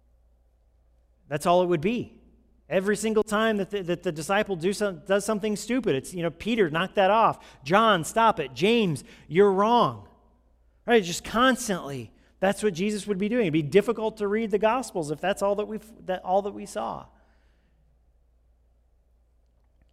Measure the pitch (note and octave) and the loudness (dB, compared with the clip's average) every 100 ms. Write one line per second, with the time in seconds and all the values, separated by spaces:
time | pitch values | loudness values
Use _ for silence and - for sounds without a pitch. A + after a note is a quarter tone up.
0 | _ _ _ _ _ _ _ _ _ _ | _ _ _ _ _ _ _ _ _ _
1 | _ _ C3+ D3 F3 F3+ F3 E3+ F3+ A#3+ | _ _ -8 -4 2 2 2 0 0 -4
2 | A#2 - - _ _ _ - F3 F#3+ G3+ | -8 -14 -20 _ _ _ -4 -2 0 -2
3 | A3 G#3+ G#3 G#3 A3+ G#3 F3+ G3+ E3+ F3 | 0 0 0 0 0 -2 -4 -6 -6 -4
4 | F#3 D#3 D3+ G3 G3+ F3 F3+ G3+ G#3 D#3+ | -4 -6 -2 -2 -2 -2 -4 -2 -4 -6
5 | - G3 G#3+ G#3+ G#3+ G3+ - B3+ F#3+ C3+ | -2 -2 0 -4 -2 -6 -4 -2 0 -2
6 | - F3+ E3 - G3+ A#3 E3 E3 F#3 G#3 | -4 -6 -6 -6 -4 0 2 0 -2 2
7 | F#3+ A3 F#3+ - - - C3 G3+ A3+ F3+ | 4 6 4 2 -12 -14 2 4 6 4
8 | D3+ A3 A3+ E3+ C3+ B2 G3 A#3+ F#3+ A2+ | 0 2 2 2 -6 -2 2 2 0 -4
9 | - - - D#3+ G3+ F#3+ G#3+ A#3+ D#3 G#2+ | -10 -20 -2 4 6 6 4 4 2 -2
10 | - _ _ _ _ _ _ _ - A#3 | -18 _ _ _ _ _ _ _ 2 2
11 | F3 E3 - A3 C4 A#3+ - F3 C#3 C3+ | 2 -6 -4 2 2 2 -2 -6 -6 -10
12 | G#2+ _ _ - F#3 - G#3+ D#3+ G#3+ G#3 | -12 _ _ -2 -2 0 -2 0 -2 -2
13 | G3 F#3 G#3 B3 F#3 D#3+ C#3+ F#3+ A3 A3 | -4 -4 -2 0 0 0 4 2 2 -4
14 | G#3+ A3 G3+ G#3+ A3 G3+ G#3+ B3+ - F#3 | -4 -4 -2 -2 -2 0 0 0 -4 -6
15 | D3 D3+ F3+ G3+ G3+ G3+ G#3 G#3+ - - | -6 -4 -4 -2 -2 -2 -4 -8 -14 -16
16 | E3+ F#3 F#3 G3 G3+ G#3 G3 G#3 A3 E3 | -8 -6 0 -2 -2 -12 -12 -8 -8 -10
17 | - _ _ _ _ _ _ _ _ _ | -14 _ _ _ _ _ _ _ _ _
18 | _ _ _ _ _ _ _ _ _ _ | _ _ _ _ _ _ _ _ _ _
19 | _ _ _ _ _ _ _ _ _ | _ _ _ _ _ _ _ _ _